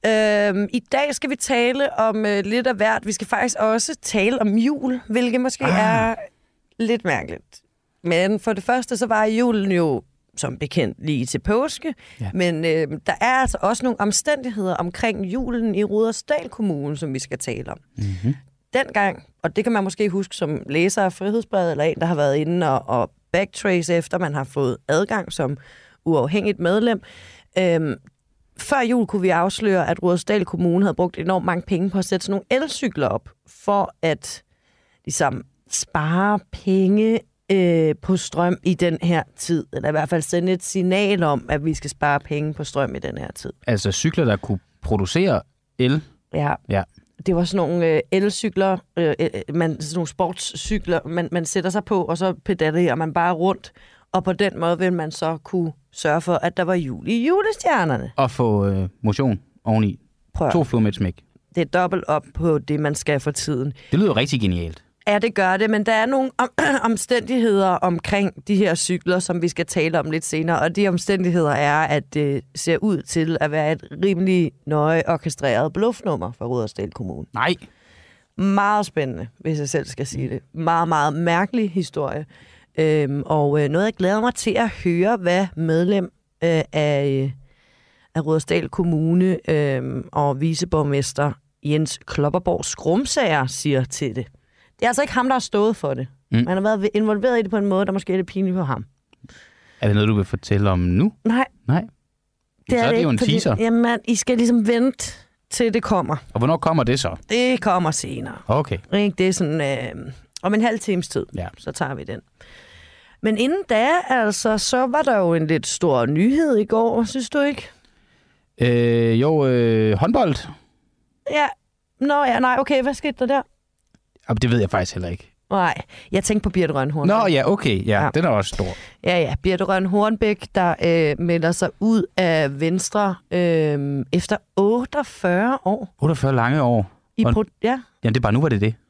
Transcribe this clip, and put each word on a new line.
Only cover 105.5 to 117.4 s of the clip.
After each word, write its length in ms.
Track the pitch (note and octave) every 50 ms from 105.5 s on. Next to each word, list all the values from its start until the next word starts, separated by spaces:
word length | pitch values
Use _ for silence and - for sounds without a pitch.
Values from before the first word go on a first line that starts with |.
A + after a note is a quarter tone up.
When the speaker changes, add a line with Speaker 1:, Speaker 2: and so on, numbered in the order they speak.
Speaker 1:
til 240 | - - B3 A3+ G#3
det 80 | A#3
kommer. 340 | - - G#3+ F#3 D#3+ - D3+ C#3 - -
Speaker 2:
Og 60 | - A2+
hvornår 180 | A#2 C#3 E3
kommer 280 | D#3+ - D#3+ E3 D#3 -
det 160 | A2+ B2 C3+
så? 160 | - E2+ F#2 - - -
Speaker 1:
Det 320 | G#3+ A#3+ B3 B3+ C4 A3
kommer 300 | F3 G#3+ F3+ F3+ F3 D#3
senere. 440 | D#3 - - - C3+ A#2+ - - - - -
Speaker 2:
Okay. 320 | - A2 C#3+ D3 - - F#2+ - - -
Speaker 1:
Ikke? 200 | G3+ G#3 G3+ - -
Det 100 | F#3 F#3
er 40 |
sådan, 280 | F#3 - F#3 D3 D3+ D#3+ D3 C3+ C#3 A#2+ B2 - -
øh, 160 | - - B2+ C3 - - _ _ -
om 120 | - F#3+ G#3
en 60 | G#3+
halv 160 | A3 A#3+ - -
times 300 | - - G3 F3+ F3 -
tid, 180 | - - - - -
Speaker 2:
Ja. 120 | F#2+ F2 E2+ - -
Speaker 1:
så 140 | - -
tager 220 | - - - C3 C#3
vi 100 | - -
den. 160 | - - - _ _ _ _ - - - - - - - - - - - - - - - _
Men 160 | - G#3+ A3 G#3
inden 200 | A#3+ C4+ D#4+ G4 - -
da, 200 | A#3 G#3+ A#3 C#4 D#4+ F4+ F4+ -
altså, 500 | C4 B3 A3+ G#3 G3+ - - A3+ G#3+ G#3+
så 280 | - - - B3 C4
var 160 | B3+ A#3+ D4
der 140 | D#4 C#4 A#3+ G#3
jo 160 | F#3 E3+ E3+
en 120 | E3 D#3+
lidt 200 | D3+ E3 D3+ -
stor 400 | - - - - E3+ C#3 B2 A#2
nyhed 500 | A#2+ D3 D#3 F#3+ A#3+ C4+ D4+ E4 D4+ B3+
i 80 | G#3 G#3
går, 400 | - - A3 A3+ A#3 A3+ A3+ A#3
synes 260 | G#3 - C4+ B3 -
du 100 | - D4